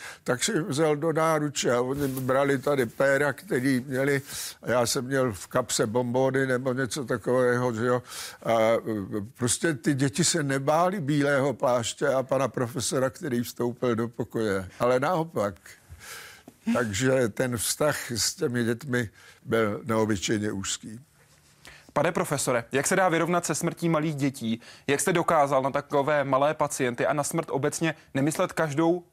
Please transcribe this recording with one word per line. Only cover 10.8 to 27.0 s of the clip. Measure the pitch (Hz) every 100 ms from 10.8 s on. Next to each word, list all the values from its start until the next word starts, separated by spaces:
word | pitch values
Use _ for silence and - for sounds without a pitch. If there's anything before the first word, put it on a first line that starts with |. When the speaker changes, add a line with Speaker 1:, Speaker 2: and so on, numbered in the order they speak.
| 180 202
Speaker 1:
bílého | 135 151 143 143 139
pláště | 117 135 123 113 - 143
a | 131
pana | 127 135 131
profesora, | - 120 127 110 143 131
který | - 170 120
vstoupil | 123 - 120 120 127 113
do | 117
pokoje, | - 117 117 110 95 90 -
ale | 120 127
naopak. | 147 180 165 131 101 95 - - _ - - - - - - - -
Takže | 233 117 98 131 131 120
ten | - 131 120
vztah | - - 151 - -
s | 113 - -
těmi | 156 120
dětmi | 113 120 147 123 113 - - - -
byl | 113 107 101
neobyčejně | - 110 107 107 - 110 104
úzký. | 98 95 - 123 110 143 _ _ _ _ _ - - -
Speaker 2:
Pane | - 156
profesore, | 180 175 139 - 120 -
jak | 131 143
se | 185
dá | 185
vyrovnat | 160 165 175 -
se | 151
smrtí | 165 - 170
malých | 160 160 147
dětí? | 143 131 117 113 - - -
Jak | 139
jste | -
dokázal | 170 160 165 139 139
na | 135
takové | 139 - 147 139 147
malé | 139 131 143
pacienty | 151 147 - 127 120